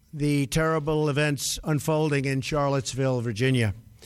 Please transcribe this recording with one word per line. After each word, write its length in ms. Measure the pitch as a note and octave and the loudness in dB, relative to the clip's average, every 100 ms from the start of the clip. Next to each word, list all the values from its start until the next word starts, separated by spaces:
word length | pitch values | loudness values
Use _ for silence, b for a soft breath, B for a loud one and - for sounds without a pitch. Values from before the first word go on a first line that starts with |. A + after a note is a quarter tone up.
| _ | _
the 320 | D3+ D3 C#3+ C3+ | -2 0 2 2
terrible 640 | D#3+ D#3+ D#3+ D3 D#3 D3+ | 2 2 0 0 0 0
events 480 | C#3 D3+ C#3+ - - | 2 0 0 -4 -6
unfolding 600 | - D3+ - D#3 D#3 C#3+ C3+ | -2 -2 0 0 2 0 0
in 160 | C3+ | -2
Charlottesville, 800 | - D3+ C#3+ C#3 A2+ A#2 C3+ B2+ | -2 0 0 0 -2 -2 0 0
Virginia. 520 | A#2 G#2 C3 B2+ A2+ F2+ - - | -2 0 2 2 2 -2 -10 -20